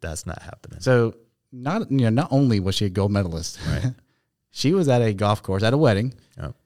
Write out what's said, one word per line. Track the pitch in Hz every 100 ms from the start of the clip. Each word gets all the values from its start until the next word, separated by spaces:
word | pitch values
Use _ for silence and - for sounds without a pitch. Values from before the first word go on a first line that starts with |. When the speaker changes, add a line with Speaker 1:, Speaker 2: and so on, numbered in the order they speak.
Speaker 1:
that's | 80 82 90
not | -
happening. | - - - -
Speaker 2:
So, | 131 123 113 - _ _ _
not, | 127 131 180 -
you | 135
know, | 117
not | 117 175
only | 135 135 104
was | 92
she | - 101
a |
gold | 95 101
medalist, | 101 90 82 82 - 78
Speaker 1:
Right. | 78 123 123 _ _
Speaker 2:
<laughs> | _ _ _
she | - 135
was | 190 147
at | 123
a | 113
golf | 98 104 104
course, | - 95
at | 110
a | 139
wedding, | 147 98 127 - _ -
Speaker 1:
Yep. | 76 -